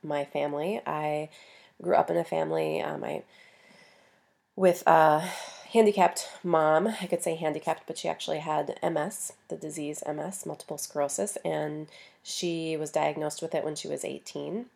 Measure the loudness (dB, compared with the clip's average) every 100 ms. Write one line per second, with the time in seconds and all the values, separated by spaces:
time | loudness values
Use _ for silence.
0 | -2 -4 -2 -2 -2 -2 -2 -4 -4 -4
1 | -2 -2 -4 -12 -20 -20 -20 _ 2 2
2 | 4 0 0 -2 0 0 0 -2 -4 -4
3 | -6 -6 -10 _ -20 _ _ -20 -20 _
4 | _ _ _ _ _ 4 4 6 6 8
5 | 8 6 2 -8 -10 -14 0 6 6 8
6 | 4 4 -10 -8 2 4 6 6 4 -2
7 | -2 -2 -2 -2 -2 -2 -2 -4 -6 -6
8 | -6 -4 -4 -4 -2 -2 -2 -4 -2 0
9 | -2 -6 -12 -14 _ -10 -10 -8 -8 -6
10 | -8 -6 -8 -8 -10 -12 -10 -10 -6 -2
11 | -2 -2 -4 -4 -4 -2 -4 -6 -12 -16
12 | -20 _ -12 -6 -4 -4 -4 -4 -4 0
13 | 0 0 -6 -6 -4 -4 -4 -6 -8 -6
14 | -6 -8 -10 -10 -6 -8 -10